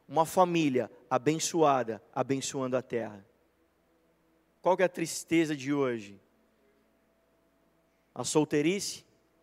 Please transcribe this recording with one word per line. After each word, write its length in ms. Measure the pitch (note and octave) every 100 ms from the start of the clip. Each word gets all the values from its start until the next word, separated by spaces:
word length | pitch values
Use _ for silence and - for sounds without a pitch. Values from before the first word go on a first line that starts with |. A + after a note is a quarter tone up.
| -
Uma 180 | C#3+ D#3+
família 640 | F#3+ F3+ E3+ D3 B2 G#2+ - _
abençoada, 920 | B2+ B2+ D#3+ - E3+ D3 C3+ A2+ G#2+ - -
abençoando 640 | B2+ C3+ - C#3+ B2+ B2+
a 40 |
terra. 440 | - A#2+ A2 G#2 G2 _ _ _ _ _ _ _ _ _ _ _ _ _
Qual 160 | F3 F#3
que 60 |
é 20 | F3
a 40 |
tristeza 640 | F3 E3 - - E3 D3+
de 200 | D3 C3
hoje? 440 | C#3+ C3 A#2 G2+ G2 _ _ _ _ _ _ _ _ _ _ _ _ _ _ _ _ _ _ _ -
A 80 |
solteirice? 840 | B2 D#3 D3 D3+ D3+ G3 - - - _ _ _